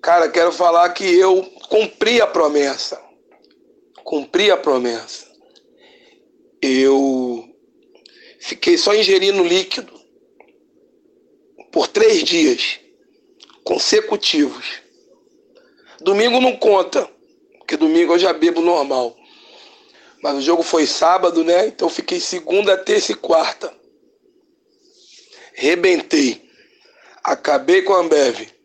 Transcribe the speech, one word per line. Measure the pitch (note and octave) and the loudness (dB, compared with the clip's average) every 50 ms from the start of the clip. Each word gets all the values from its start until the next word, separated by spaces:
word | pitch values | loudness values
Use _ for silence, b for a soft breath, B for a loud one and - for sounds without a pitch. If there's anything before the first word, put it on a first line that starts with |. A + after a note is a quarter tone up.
Cara, | - - - F3 E3 D3+ | 0 2 2 2 2 0
quero | - F3 E3 F3 | 0 0 0 0
falar | E3+ E3+ F3+ F3 E3+ E3+ F3 F3 | 0 0 0 2 4 4 2 2
que | F3 - G3 | 0 -4 -2
eu | F#3+ F3 F3 F#3+ F#3 F#3 F#3+ F#3 - - - - - | 2 4 4 4 4 2 0 0 -4 -16 -20 -12 -2
cumpri | - G#3+ G#3+ - - _ - A3 A#3+ A#3+ | 0 0 0 0 -4 _ -2 0 2 2
a | G#3+ | 0
promessa. | - - F3 D#3+ D3 D3 D3 C#3+ C#3 C3+ - - - - - - - _ _ _ _ _ _ _ _ _ _ _ _ _ _ _ _ _ - - | 0 0 0 -2 0 0 0 -2 -2 -4 -8 -10 -12 -12 -14 -16 -20 _ _ _ _ _ _ _ _ _ _ _ _ _ _ _ _ _ -20 -14
Cumpri | - - D3+ C#3 - - F3 G3+ G#3 | -8 -8 -8 -8 -4 -4 0 2 2
a | F#3 | 0
promessa. | - - D#3 C#3 B2+ B2 A#2+ A#2 A2+ - - - - - _ _ _ _ _ _ - _ _ _ b b b b b b b b b b _ _ _ _ _ _ _ | 0 0 0 -2 0 0 -4 -6 -6 -10 -14 -18 -20 -20 _ _ _ _ _ _ -20 _ _ _ b b b b b b b b b b _ _ _ _ _ _ _
Eu | - C3+ C3 C3 C3+ C3+ C#3 C3+ C#3 C3+ C3+ B2+ B2+ B2 A#2+ A#2 A2+ - _ _ _ _ _ _ _ _ _ _ _ b b b b b b b | -4 -2 0 2 2 2 2 2 0 0 -2 -2 -4 -6 -6 -8 -12 -18 _ _ _ _ _ _ _ _ _ _ _ b b b b b b b
fiquei | - - - - - - F3 | -14 -14 -12 -6 0 0 0
só | D#3 - - G#3 | 2 2 0 0
ingerindo | G#3+ G#3+ G3 G3 F#3+ F#3+ G3 G3 G3 F3+ | 0 2 2 2 2 2 0 0 0 0
líquido | E3+ F3 F#3+ F#3 - - - A#3 - - - _ _ _ _ _ _ _ _ - _ _ _ _ _ _ _ _ _ _ _ _ _ _ _ _ _ _ _ _ _ _ _ - _ | 0 0 -2 -2 -4 -10 -12 -12 -14 -20 -20 _ _ _ _ _ _ _ _ -20 _ _ _ _ _ _ _ _ _ _ _ _ _ _ _ _ _ _ _ _ _ _ _ -20 _
por | - - - | -4 -2 -2
três | - - G4+ A4 A4 - - - | -2 0 4 4 4 4 4 0
dias | - - E3+ D#3 C#3+ B2 A#2 - - - - _ _ _ _ _ _ _ _ _ _ _ _ - _ _ _ _ | 0 0 2 2 2 2 0 -2 -6 -8 -10 _ _ _ _ _ _ _ _ _ _ _ _ -20 _ _ _ _
consecutivos. | - - - - - - G#3+ G#3+ - G#3+ G#3 - - - D#3 D3 B2+ B2 - - - - - _ _ _ _ _ _ _ _ _ _ _ _ _ _ _ b b b b b b b b b | -4 -4 -2 -2 0 0 0 0 0 -6 -4 -4 -4 0 0 0 -2 -2 -10 -14 -14 -14 -16 _ _ _ _ _ _ _ _ _ _ _ _ _ _ _ b b b b b b b b b
Domingo | D#3+ F3 G3+ G3+ A3 B3 A#3 B3+ | -2 0 0 2 2 2 2 2
não | B3+ B3+ B3 | 2 2 0
conta, | - - A3+ G3+ F#3+ F3 - - - G#3 - _ _ _ _ _ _ _ _ _ _ | 0 2 2 4 2 2 0 -2 -4 -4 -4 _ _ _ _ _ _ _ _ _ _
porque | _ - - | _ -8 -2
domingo | D3 D#3+ D#3 D#3+ E3 E3+ D#3 E3+ | 0 0 2 4 2 2 4 2
eu | F3 | 2
já | F3+ F#3 E3+ | 2 0 0
bebo | D#3 D#3 E3+ E3+ E3 | 2 0 0 2 2
normal. | E3 F3 F3 D#3+ C#3+ C#3 C#3 C3 B2 A#2 A#2 _ b b b b b b b b b b b b b b b b b b b b | 0 0 2 0 0 -2 -2 -4 -4 -4 -8 _ b b b b b b b b b b b b b b b b b b b b
Mas | - C#3+ C#3 C#3 | -8 -6 -6 -4
o | C3+ | -2
jogo | D3 E3+ E3 E3 | 0 0 0 0
foi | - - E3 D3+ | -2 0 0 0
sábado, | B2+ - - - D#3+ F3+ F#3 F#3 F3 E3 E3 D#3+ | 0 -2 0 0 2 2 2 0 0 0 0 0
né? | E3 E3+ F3+ G#3 G#3+ | 2 2 2 2 0
Então | - _ D#3 E3+ | -2 _ -4 -4
fiquei | - - - - F3+ F3 | -4 -6 -8 -6 -6 -6
segunda, | F3 - - F3+ D#3 - E3+ G3 G#3 G3 F#3+ | -6 -8 -8 -10 -6 -2 -2 0 2 2 0
terça | F#3 - - G#3+ G#3+ - - - | 0 0 -2 -2 -2 0 -4 -8
e | |
quarta. | - - - E3 E3 - - - - - D#3 - _ _ _ _ _ _ _ _ _ _ _ _ _ _ _ _ _ _ _ _ _ _ _ _ _ B B B B B B B B B B B | -8 -4 0 0 0 0 -2 -6 -8 -12 -14 -14 _ _ _ _ _ _ _ _ _ _ _ _ _ _ _ _ _ _ _ _ _ _ _ _ _ B B B B B B B B B B B
Rebentei. | - B2+ C#3+ E3+ F3 F3 F#3+ F3+ D#3 - - - D#3 C#3+ B2+ A2 - _ b b b b b b b b b b b b b b b b | -4 -2 0 0 2 2 2 0 0 -2 -2 0 0 0 0 -2 -6 _ b b b b b b b b b b b b b b b b
Acabei | - - - - - C#3+ C#3 C3 C3+ F3 G3 F#3 | -6 -6 -4 -2 -2 -2 -2 2 2 2 2 4
com | F#3+ G3 | 2 0
a | F#3 | 0
Ambev. | F3 E3 D#3 D3 C#3 C3 A2+ A2 A2 - _ _ | 2 2 2 2 2 2 0 -4 -10 -16 _ _